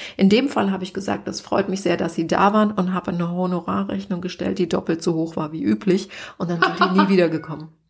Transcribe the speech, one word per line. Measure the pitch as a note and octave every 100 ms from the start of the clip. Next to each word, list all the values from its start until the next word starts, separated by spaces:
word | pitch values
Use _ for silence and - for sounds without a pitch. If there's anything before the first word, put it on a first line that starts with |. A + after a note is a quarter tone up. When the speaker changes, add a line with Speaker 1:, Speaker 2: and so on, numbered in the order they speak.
| - -
Speaker 1:
In | G3
dem | G#3+ C#4
Fall | - G3
habe | F#3+
ich | F#3+
gesagt, | - G3 G3+ G3+
„Das | -
freut | - - G3
mich | F#3+
sehr, | F3 F3
dass | F3
Sie | - E3
da | F3 G3
waren“, | G#3+ G#3+
und | G#3 F#3
habe | F#3 -
eine | F3 E3+
Honorarrechnung | F3 F#3 F3+ E3+ G3 G3 G3 G3 F3+
gestellt, | F3 - - F#3+
die | E3+
doppelt | F3 - E3
so | F3
hoch | D#3+ E3 E3
war | D3+
wie | D#3
üblich, | - G#3+ G3 F#3 - - - -
und | E3+
dann | E3+
sind | - -
die | F#3+ F#3
nie | G3
Speaker 2:
<laughs> |
Speaker 1:
wiedergekommen. | F#3+ E3+ D#3+ D#3 D3+ D#3 _